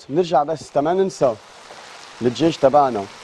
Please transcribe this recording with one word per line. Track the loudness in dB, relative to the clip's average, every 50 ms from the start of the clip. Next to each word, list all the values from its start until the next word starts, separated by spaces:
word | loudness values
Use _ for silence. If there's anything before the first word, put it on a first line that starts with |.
| -6 -4
بنرجع | -2 -2 0 2 0 0
بس | 0 0 -4 -8 -8 -4
تما | -2 -2 0 0
ننسى | 0 0 0 -2 0 0 0 0 0 -2 -10 -20 -20 -20 -20 -20 -20 -20 -20 -20 -20 -20 -20 -20 -10 -4
الدجاج | -2 -2 0 0 0 0 2
تبعنا | 2 2 4 6 4 4 2 0 -4 -6 -8 -12 -18